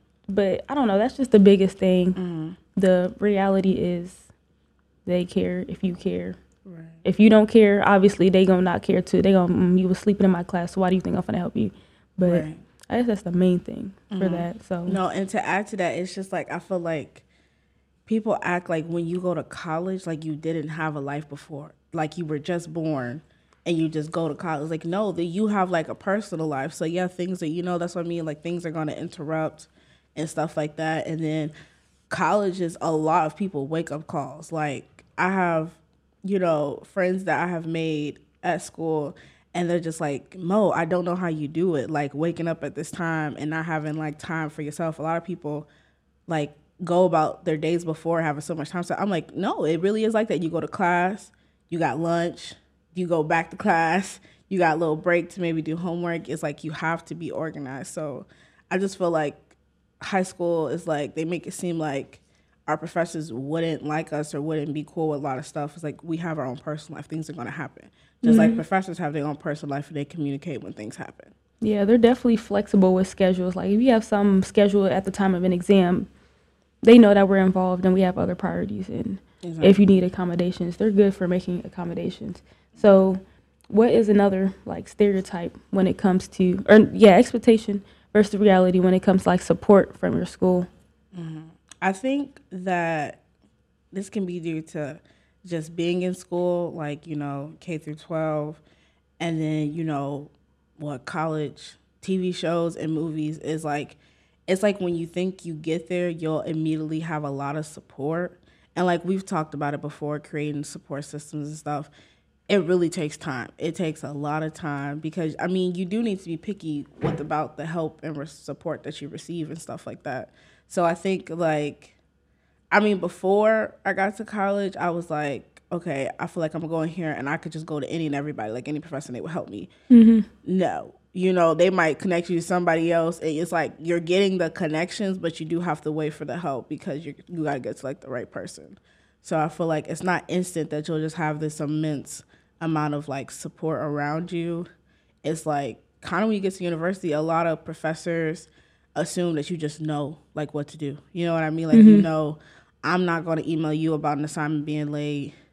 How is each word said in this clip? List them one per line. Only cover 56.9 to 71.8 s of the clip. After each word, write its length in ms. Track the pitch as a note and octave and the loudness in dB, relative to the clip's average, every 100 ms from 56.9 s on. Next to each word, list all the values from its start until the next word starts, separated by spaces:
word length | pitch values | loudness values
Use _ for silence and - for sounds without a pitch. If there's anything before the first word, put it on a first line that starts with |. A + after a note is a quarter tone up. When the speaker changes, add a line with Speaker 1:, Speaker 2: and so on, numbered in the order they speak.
| E3 - | -4 -8
Speaker 2:
to 80 | |
be 160 | E3+ D#3+ | -12 -10
organized. 600 | - D#3 D3 C3+ C3+ F#3+ | -8 -8 -8 -12 -12 -12
So 340 | E3+ D3+ B2+ - _ _ _ _ | -10 -10 -10 -16 _ _ _ _
I 80 | F#3+ | -4
just 180 | G3 G3 | -4 -2
feel 120 | F3 | 0
like 260 | E3 D3 - _ _ _ _ _ _ | 0 -2 -6 _ _ _ _ _ _
high 200 | - F#3+ | -4 -2
school 460 | F#3 - E3+ E3 D3 | -2 -4 -2 0 -2
is 180 | E3 F3 | -4 -4
like, 280 | D3 C3 | -4 -4
they 100 | D#3+ | -6
make 220 | D#3+ F3 - | -4 -6 -8
it 60 | |
seem 260 | - F3+ E3 | -8 -6 -4
like 420 | D#3 C#3 - - _ _ _ _ - | -4 -6 -8 -18 _ _ _ _ -6
our 100 | D#3 | -6
professors 560 | E3 F3 E3+ E3 D#3 | -4 -4 -4 -6 -10
wouldn't 520 | A#2 C#3 E3 E3 D3+ | -10 -6 -4 -2 -4
like 280 | C#3+ D3+ D#3 | -4 -6 -4
us 220 | D3+ D3+ | -6 -6
or 60 | D3 | -6
wouldn't 320 | D3+ D#3 D3 | -4 -4 -4
be 120 | D3 D3 | -8 -8
cool 220 | E3+ D#3 | -4 -4
with 100 | C#3+ | -4
a 20 | |
lot 160 | C#3+ C3 | -6 -8
of 80 | D3 | -8
stuff. 280 | D#3 D3 | -8 -10
It's 100 | E3 | -8
like, 180 | D#3 - | -12 -10
we 140 | E3+ E3 | -8 -6
have 200 | E3+ D#3 | -6 -6
our 80 | C3 | -6
own 100 | - | -8
personal 400 | D#3 D#3 - D3+ | -10 -10 -12 -16
life. 80 | - | -10
Things 220 | D#3 D3+ | -10 -10
are 40 | |
gonna 180 | - A#2+ | -10 -10
happen. 400 | - B2+ - - _ _ _ | -10 -12 -14 -20 _ _ _
Just 140 | A#3 A3+ | 6 8
like 100 | A3 | 8
Speaker 1:
Mm-hmm. 60 | A3+ | 4
Speaker 2:
professors 420 | - F#3+ F#3+ E3 | 0 -2 -2 -6
have 140 | D3+ | -4
their 120 | D3+ D3 | -4 -4
own 100 | C#3+ | -4
personal 340 | D#3+ D3 C#3+ | -6 -6 -6
life 140 | C#3 - | -8 -6
and 80 | D3+ | -8
they 80 | |
communicate 580 | C#3+ E3+ C#3+ C#3 F3 B2 | -8 -6 -6 -6 -8 -10
when 100 | - | -10
things 240 | - G#2+ - | -12 -14 -12
happen. 360 | - - - _ _ _ | -16 -18 -20 _ _ _
Speaker 1:
Yeah, 240 | G#3+ G3+ | 0 2